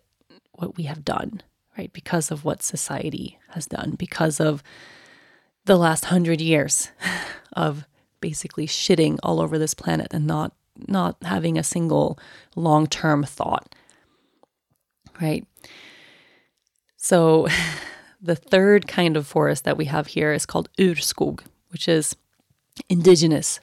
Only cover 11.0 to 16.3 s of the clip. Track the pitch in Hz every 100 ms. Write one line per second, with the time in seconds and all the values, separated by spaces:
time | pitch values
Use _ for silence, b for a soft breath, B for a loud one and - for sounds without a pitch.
11 | 175 - 165 185 165 160 156 170 165 147
12 | 151 151 B B B - 165 151 156 -
13 | 160 147 135 - - - - b b b
14 | b b b b _ _ _ _ _ _
15 | _ - 156 156 - _ B B B B
16 | B B B